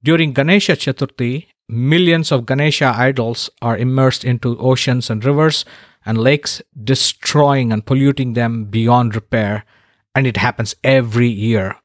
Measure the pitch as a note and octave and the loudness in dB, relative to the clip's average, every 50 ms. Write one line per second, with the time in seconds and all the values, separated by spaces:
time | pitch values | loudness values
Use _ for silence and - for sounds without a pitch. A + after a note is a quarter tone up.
0 | A2+ C#3 E3 E3 E3 D3+ B2+ C3 C3+ D#3+ F#3+ G#3 - - E3 - - C#3+ C3 - | 2 2 2 2 2 0 0 0 2 4 2 2 4 2 -2 0 0 -4 -2 -2
1 | C#3 - _ - B2 A#2+ B2+ D3 - _ _ _ _ _ A2+ A#2 B2 C3+ D#3 E3+ | -4 -6 _ -4 -4 -4 -4 -6 -10 _ _ _ _ _ -4 -2 0 2 2 4
2 | F#3 E3+ E3+ E3 D#3+ - D#3 B2+ A#2+ G#2+ C3 C3+ D3 D#3 D3 - D3+ B2+ A#2 A2 | 4 4 2 2 0 0 -2 -2 0 -2 -2 0 0 0 0 2 0 0 2 2
3 | B2 C3 C3+ C3 A#2 A2+ A#2 - - - _ _ - A#2 A#2 G#2 A#2+ B2+ C3 C3+ | 0 0 0 0 -2 -4 -4 -6 -8 -12 _ _ -4 -4 -2 0 0 0 2 2
4 | C3+ C3 B2 - - B2+ B2 A#2 - B2 A#2 - - B2+ C3 B2+ - - B2+ B2 | 2 2 0 0 -2 -2 -2 -2 -2 -4 -4 -2 0 0 0 2 0 -2 -2 -2
5 | A#2+ - A2+ A2 G#2+ C3+ C#3+ D3 D#3 D#3+ D3 - - - - - - _ _ _ | -2 -4 -4 -2 0 0 2 2 2 2 0 -2 -8 -8 -14 -20 -20 _ _ _
6 | _ - A2+ A2+ A2+ B2+ C#3+ D3 - - - - - _ _ C#3 G#2+ A2 C3+ - | _ -4 -2 0 2 2 2 0 -2 -8 -10 -10 -14 _ _ -12 -2 -2 0 0
7 | - - - _ - - - D3+ D3 C#3+ C#3 C3+ B2+ A#2 A2 G#2+ G#2+ - C#3 C3 | 0 -2 -2 _ -8 -2 2 4 4 4 4 2 0 0 -2 -2 -2 0 0 2
8 | C3+ C#3 C#3 C#3 C3+ B2 A2+ A#2+ A#2 A#2 A#2 A#2 A2 G#2 G2+ A2+ A2+ A2+ A#2+ B2 | 2 2 2 0 -4 -4 -2 -2 -2 -2 -2 -6 -8 -4 -4 -2 2 2 4 4
9 | B2 A2+ G#2 A2+ - _ - A#2 G#2+ G2+ G#2 G#2 - _ _ _ _ _ _ _ | 2 0 -2 -4 -6 _ -2 -2 0 -2 -2 -4 -8 _ _ _ _ _ _ _
10 | _ _ _ C3+ C3+ B2+ A2 F#2+ F#2+ B2 - - A#2 G#2+ - _ - B2 C3+ C3+ | _ _ _ -2 -2 0 0 0 -2 -2 -2 -2 -6 -6 -6 _ 0 2 2 2
11 | B2 A#2 G#2+ A#2+ A#2+ A#2+ A2+ G2 G#2 A2+ A2+ G#2+ F#2+ F#2+ - _ | 2 0 0 2 2 2 0 -2 -2 0 0 0 -2 -4 -8 _